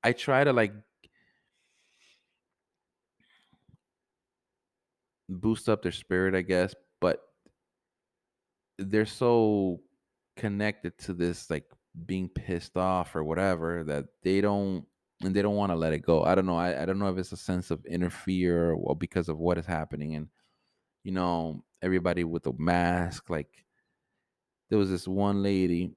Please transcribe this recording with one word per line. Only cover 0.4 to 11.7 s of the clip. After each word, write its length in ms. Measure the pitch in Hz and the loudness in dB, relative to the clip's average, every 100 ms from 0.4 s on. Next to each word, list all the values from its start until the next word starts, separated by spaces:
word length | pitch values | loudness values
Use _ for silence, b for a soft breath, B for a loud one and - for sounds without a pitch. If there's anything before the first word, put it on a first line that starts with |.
to, 120 | 139 | 6
like, 180 | 123 107 104 - _ _ _ _ _ _ _ _ _ _ _ _ _ _ _ _ _ _ _ _ _ _ _ b b b b _ _ _ _ _ _ _ _ _ _ _ _ _ _ _ _ - | 4 2 -2 -20 _ _ _ _ _ _ _ _ _ _ _ _ _ _ _ _ _ _ _ _ _ _ _ b b b b _ _ _ _ _ _ _ _ _ _ _ _ _ _ _ _ -14
boost 400 | 92 110 110 - | -4 0 0 0
up 140 | 107 | 0
their 100 | 90 | 0
spirit, 420 | - - 90 95 | -6 -2 0 2
I 60 | 95 | 0
guess, 340 | 90 92 92 - _ _ | 2 2 2 -2 _ _
but 220 | 90 - _ _ _ _ _ _ _ _ _ _ _ _ _ _ _ - | 0 0 _ _ _ _ _ _ _ _ _ _ _ _ _ _ _ -12
they're 260 | 98 107 | -2 0
so 800 | 107 - 123 117 110 104 95 85 _ _ _ _ _ - | 0 0 4 6 6 4 2 -2 _ _ _ _ _ -8
connected 600 | 107 101 104 104 - - | -4 -2 -2 -2 -8 -10
to 120 | - | -10
this, 380 | 87 87 82 - | -2 0 -2 -6
like, 160 | 76 - | -6 -6